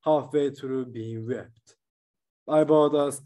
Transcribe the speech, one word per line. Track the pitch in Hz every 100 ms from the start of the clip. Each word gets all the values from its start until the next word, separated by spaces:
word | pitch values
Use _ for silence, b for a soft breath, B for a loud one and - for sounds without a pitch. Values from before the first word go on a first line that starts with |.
| 160
halfway | 151 - 147 143
through | 139 135 131 127
being | 113 113 113 113
whipped." | 117 90 _ _ _ _ _ _ _ _ _ -
I | 151
bought | 151 156 147
us | 147 143 135